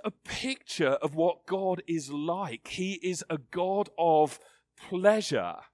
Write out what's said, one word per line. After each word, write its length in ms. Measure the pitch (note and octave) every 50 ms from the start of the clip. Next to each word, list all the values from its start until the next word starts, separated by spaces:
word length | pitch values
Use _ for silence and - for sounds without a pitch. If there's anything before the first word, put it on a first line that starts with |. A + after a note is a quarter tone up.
| -
a 80 | G#3 -
picture 800 | _ - - - - - C4 C4 - _ - - - E3 C3 C3+
of 240 | C#3 - D3+ C#3+
what 280 | D#3+ E3 F3 E3 - _
God 380 | - F3+ F#3+ G3 F#3 F3+ F3 - -
is 220 | E3+ E3 C#3 C3+
like. 580 | C#3+ D3 D3+ E3 E3+ F#3+ G3+ D#3 A#2 A2+ - -
He 260 | - - F#3 F#3+ G3 E3+ -
is 220 | F#3 F#3 - - -
a 100 | E3 D3+
God 500 | B2+ - - F3 F3+ F#3 G3 G3+ G3+ G3+ - -
of 400 | E3+ E3+ D#3+ D3+ D3+ C#3+ - - - - _ _ _ _ _ - - -
pleasure. 680 | F#3+ F3+ F#3 G#3 G#3+ G#3+ G3+ - D3 A2+ F2+ F2 E2+ - - -